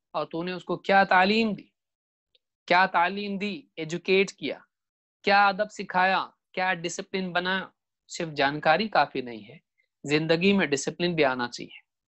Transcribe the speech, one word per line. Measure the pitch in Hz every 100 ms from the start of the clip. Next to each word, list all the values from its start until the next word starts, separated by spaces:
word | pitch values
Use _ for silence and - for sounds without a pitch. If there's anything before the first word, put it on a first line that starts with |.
| _
और | 160
तूने | 151 165 180
उसको | 180 - 170
क्या | - 196
तालीम | 190 185 196 220 220
दी, | 190 - _ _ _ _ _ _ _ _ _ -
क्या | 175 190
तालीम | 180 175 196 208 196
दी, | 208 170 - -
एजुकेट | 160 170 - 190 190
किया, | - 135 85 - _ _ _ _ _
क्या | 202 202 202
अदब | 190 208
सिखाया, | - 196 185 185 180 123 _ _
क्या | - 185
discipline | 180 170 - 190 190 185
बनाया? | 170 180 190 170 _ _ _ _
सिर्फ | - 165
जानकारी | 147 139 151 160 170 220
काफी | 165 139 135
नहीं | 123 113
है, | 101 160 _ _ _ _ 139
जिंदगी | 151 160 165 190
में | 196 151
discipline | 139 - 165 175
भी | 165
आना | 135 127 120
चाहिए। | - 101 - _ _